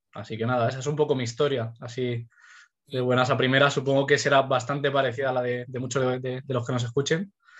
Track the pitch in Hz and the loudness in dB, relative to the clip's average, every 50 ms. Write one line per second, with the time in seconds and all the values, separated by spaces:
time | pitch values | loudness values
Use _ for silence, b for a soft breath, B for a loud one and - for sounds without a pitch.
0 | _ _ - 107 104 - 110 107 113 120 127 123 - - 127 131 120 147 151 147 | _ _ -16 -16 -12 -10 -8 -4 -2 -2 0 0 0 0 -2 -4 -4 -4 -2 0
1 | 151 147 147 131 123 117 - - 147 147 139 123 110 113 117 - 135 120 - 131 | 0 2 0 0 -2 -4 -2 -2 0 0 0 -2 -4 -6 -8 -12 -14 -10 -6 -4
2 | 127 123 120 117 120 B B B B B B B B B _ _ _ _ - 127 | -4 -4 -4 -4 -8 B B B B B B B B B _ _ _ _ -4 -2
3 | 123 123 123 123 127 131 135 120 127 127 131 135 143 143 - 143 127 135 135 135 | 0 2 2 4 4 4 2 2 2 4 4 6 4 4 4 2 0 2 2 2
4 | 135 139 147 135 - 147 139 135 135 131 135 123 120 - 143 143 139 143 135 139 | 4 4 2 2 4 4 4 4 4 4 2 0 0 -2 -4 -2 -2 0 2 2
5 | 135 127 117 127 135 131 131 127 123 123 123 123 123 127 127 123 131 131 - 139 | 2 0 -2 -2 -2 -2 0 0 -2 -2 -2 -4 -6 -8 -8 -8 -6 -4 -2 -2
6 | 131 127 127 127 127 127 127 131 131 - 131 120 117 - 131 123 120 117 - 143 | 0 0 -2 -2 -4 -6 -8 -8 -6 -4 -4 -4 -2 -2 -2 -2 -2 -2 -2 -2
7 | 139 - 160 165 202 - - B B B B B | 0 0 0 -2 -2 -6 -12 B B B B B